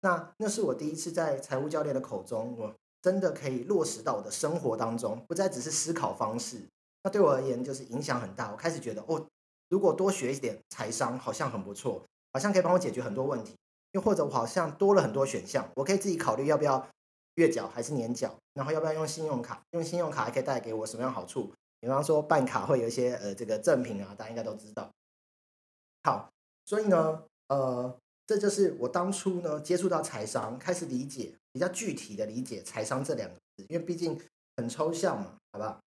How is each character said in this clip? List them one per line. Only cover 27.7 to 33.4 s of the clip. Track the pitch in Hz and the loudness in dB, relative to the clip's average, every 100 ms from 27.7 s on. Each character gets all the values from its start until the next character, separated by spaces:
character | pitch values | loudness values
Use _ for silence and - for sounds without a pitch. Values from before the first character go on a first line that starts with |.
| 123 127 - _ _ - | 0 -4 -8 _ _ 0
这 | 202 | 2
就 | 202 | 2
是 | 196 190 117 | 4 2 2
我 | 123 | -2
当 | 180 185 | 0 0
初 | 190 196 180 | 0 0 -2
呢 | 170 151 | -2 -4
接 | 147 180 | 0 2
触 | 185 | 2
到 | 165 | 0
财 | - 113 | -2 -6
商， | 110 127 110 127 | -4 -4 -4 -6
开 | - | -4
始 | 180 156 | -4 -2
理 | 123 | -4
解， | 135 131 110 - _ | -4 -8 -10 -12 _
比 | 131 | -2
较 | 180 | -2
具 | 180 220 | -2 -4
体 | 127 - 104 | -6 -8 -6
的 | |
理 | 107 113 | -4 -4
解 | 127 107 | -6 -8
财 | - - | -8 -6
商 | 110 131 | -4 -2
这 | 139 | -2
两 | 131 95 | -4 -4
个 | - | -12